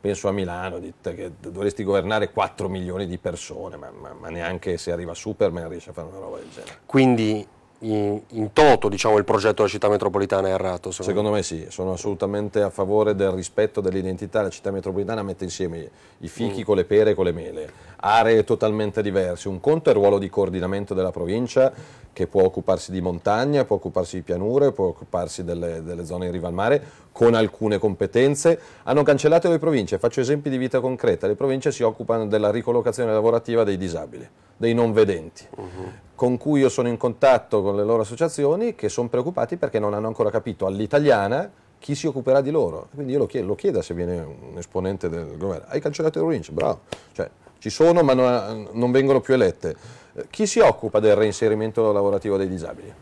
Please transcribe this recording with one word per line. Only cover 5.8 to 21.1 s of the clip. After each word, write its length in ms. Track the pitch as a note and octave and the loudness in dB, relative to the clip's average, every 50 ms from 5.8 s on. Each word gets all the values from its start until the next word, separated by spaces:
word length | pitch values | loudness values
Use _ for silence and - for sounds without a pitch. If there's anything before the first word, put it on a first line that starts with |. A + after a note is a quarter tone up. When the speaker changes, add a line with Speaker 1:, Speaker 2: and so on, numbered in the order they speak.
| - - | -14 -16
Speaker 1:
a 20 | F2+ | -14
fare 160 | - E2 D#2+ | -14 -14 -14
una 100 | F#2 F#2+ | -14 -14
roba 200 | F#2+ - - - | -14 -12 -12 -14
del 100 | - - - | -14 -16 -18
genere. 200 | - - - - - _ | -18 -18 -18 -20 -20 _
Speaker 2:
Quindi 600 | _ - C#3 C3+ B2+ B2 A2+ A2+ G#2+ G#2+ G#2+ G2+ - _ _ _ _ _ _ - | _ 2 4 6 6 4 4 2 0 0 -2 -4 -10 _ _ _ _ _ _ -6
in, 380 | A2 G#2+ G#2+ G#2 G#2 G#2 G#2+ - _ | -2 -2 0 0 0 -2 -4 -8 _
in 220 | - A2+ G#2+ G#2 - | -6 -6 -6 -2 4
toto, 360 | - D#3 D3 B2+ G#2+ - G#2+ | 6 6 8 6 6 4 0
diciamo, 300 | G2 F#2+ - A#2 G#2+ G#2 | -2 0 2 4 4 4
il 60 | G2+ | 4
progetto 320 | - A2 G#2 G2 A2 G#2 | 4 2 2 4 2 4
della 120 | - A2 G2+ | 4 2 2
città 200 | F#2 G#2 - G#2 | 2 0 2 2
metropolitana 600 | G#2 G2+ G2 G2+ F2+ G2+ G2 F#2 G2+ F#2+ F#2+ F#2+ | 2 2 2 0 0 0 0 0 0 0 2 0
è 40 | F#2+ | 0
errato, 380 | F#2+ F#2 F#2 F2+ F2 - F#2+ | 0 -2 -2 -4 -4 -8 -10
secondo 200 | F2+ - F#2 G2 G2 F2+ | -10 -6 -4 -2 -2 0
Speaker 1:
Secondo 100 | G#2 G#2+ | 0 0
me 120 | G#2 G#2 F#2 | 0 0 -2
sì, 220 | - E2 D#2+ D#2+ D#2 | -4 -6 -10 -10 -12
sono 240 | - - F#2 F#2+ F#2 | -10 -8 -6 -6 -6
assolutamente 680 | F2+ - G#2 G2+ F2+ - G2 G2+ G#2 G#2 G#2 - A2 | -6 -6 -6 -6 -4 -4 -4 -4 -4 -6 -2 0 0
a 100 | G#2 G2 | 0 0
favore 440 | - - G2 F#2+ G2+ G#2+ G#2+ G#2 G#2 | 0 -4 -4 0 2 2 2 2 2
del 160 | F#2+ G2 F#2+ | 0 0 -2
rispetto 500 | F#2 F#2 F2+ - _ - G#2+ G#2+ - - | -2 -2 -6 -6 _ 0 0 0 0 -2
dell'identità. 640 | G2+ F#2 F#2 G2 F2+ F#2 F#2 F2+ G#2+ G2 - A2 G#2 | -4 -2 -2 -2 -4 -4 -6 -6 -8 -4 -2 -2 -2
La 60 | F#2+ | -2
città 200 | - - _ G2+ G2 | -6 -8 _ -6 -6
metropolitana 500 | G2 F2+ G2 F#2 F#2+ G2+ F#2 A2+ A2+ G2+ | -6 -6 -6 -4 -4 -4 -4 -4 -6 -6
mette 220 | G2 F#2 - F#2+ | -8 -8 -8 -8
insieme 440 | F2+ E2+ - F#2+ F2 E2 E2 D#2+ - _ - - - _ _ | -10 -6 -6 -6 -6 -6 -8 -12 -14 _ -20 -20 -20 _ _
i 100 | - - | -16 -16
fichi 340 | - - A#2+ G#2 G2 G2 G#2+ | -8 -6 -6 -6 -4 -6 0
Speaker 2:
Mm. 20 | |
Speaker 1:
con 100 | F#2+ G#2 | 0 2
le 80 | G2 F2+ | 2 2
pere 260 | - G#2 G#2 G#2+ G#2+ | 4 4 4 6 6
e 40 | G#2 | 4
con 100 | - F#2+ | 2 0
le 60 | F2 E2 | 0 0
mele, 380 | E2+ E2 F2 - D#2 D#2 D2+ - - - - - - | -4 -8 -10 -10 -12 -12 -12 -14 -20 -20 -20 -16 -4
aree 440 | - G2+ G#3+ A3+ A3+ A2+ A2+ A2 G#2 | 0 4 4 6 6 6 6 4 4
totalmente 580 | - A#2 G2+ - A2 G#2+ G#2+ G#2+ G#2 F#2+ - | 4 2 0 2 0 0 0 -2 -2 -2 -2
diverse. 460 | G#2 G2+ F#2+ G2 F#2 F2+ F2 F2 - G2+ | -2 0 0 0 0 0 -4 -6 -6 -8
Un 120 | F#2+ F#2 | -8 -2
conto 300 | - C#3 D#3 E3 D#3 - | 0 2 2 2 4 4
è 20 | B2+ | 4
il 60 | G#2+ | 6
ruolo 200 | G2+ G2+ G2+ G2+ | 6 6 4 4
di 100 | G2 F#2+ | 0 -2
coordinamento 640 | - - G2 F#2 F2+ F#2 F2 F#2 G2 G2 G2+ G2 G2+ | 0 0 0 0 0 -4 -4 -4 -4 -6 -6 -4 -4
della 200 | F#2 F#2 F#2 | -2 -2 -2